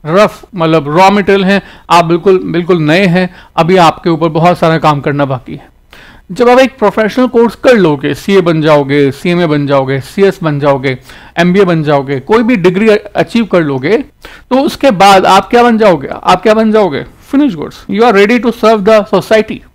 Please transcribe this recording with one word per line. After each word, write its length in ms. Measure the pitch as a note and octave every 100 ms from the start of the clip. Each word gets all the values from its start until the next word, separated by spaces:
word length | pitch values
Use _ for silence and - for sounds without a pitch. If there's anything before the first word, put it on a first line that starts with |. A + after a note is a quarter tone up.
| D3+ F3+
रफ 300 | G#3 - - F3
मतलब 420 | D#3+ D#3+ C#3+ D#3
raw 120 | F#3+
material 360 | G3+ G3 G3 F#3+
हैं, 160 | G3 - - -
आप 160 | E3+ E3
बिल्कुल, 340 | E3+ G3 F#3
बिल्कुल 340 | F3+ E3 F3 F3+
नए 280 | D3+ E3+ G3
हैं, 300 | F3 F3+ - - -
अभी 220 | E3 F#3
आपके 320 | E3 - F3+
ऊपर 200 | D#3+ E3
बहुत 280 | D#3 E3+ E3+
सारा 200 | E3+ D#3+
काम 240 | D#3 C#3+
करना 240 | D3+ C#3+ C#3
बाकी 300 | C3 - -
है। 140 | - _ _ - - - _
जब 180 | E3+ A#3+
आप 100 | B3
एक 180 | C4 -
professional 500 | G#3 G3+ G#3+ B3+ B3+
course 280 | A#3+ A#3 -
कर 180 | C4+
लोगे, 400 | A#3+ F3 C#3+ D3
सीए 280 | C#3+ - G3
बन 200 | F3 D#3+
जाओगे, 500 | D3+ D3 C3+ C#3+ C#3
सीएमए 360 | C#3 F#3 F3 E3+
बन 200 | D3 C#3+
जाओगे, 340 | C#3+ C3+ C3+
सीएस 380 | - - G3 F#3
बन 160 | D#3+ C#3+
जाओगे, 380 | C#3+ C#3 C3+ B2+ - - - -
एमबीए 280 | F3 F#3 F#3+
बन 180 | E3
जाओगे, 360 | D3+ C#3+ C3+ C#3
कोई 240 | C3+ A3
भी 120 | A3+ A#3+
degree 340 | F3 F3+ A3
अचीव 560 | G#3 - - E3 A#3 G#3+
कर 160 | F3+
लोगे, 360 | D#3 C3+ C#3 A#3 - _ - - _
तो 120 | B3+
उसके 300 | D4+ - C#4
बाद 340 | F#3 G3 G3 F#3+
आप 240 | F#3+ F#3+
क्या 140 | A#3+
बन 140 | A#3+ A3
जाओगे, 300 | G#3+ D#3+ C#3
आप 360 | - - F#3
क्या 100 | A3+
बन 180 | A3 A3
जाओगे, 340 | G#3+ F#3+ C3+ - - -
Finish 240 | C#4 C#4+ E3
गुड्स। 300 | - - -
You 120 | G3+
are 100 | A#3+
ready 320 | G3 G3+ A#3+ A#3
to 80 | A3+
serve 200 | A3 A3 G3
the 180 | A3 G3
society। 440 | F#3+ - A3 G#3+ D3+ -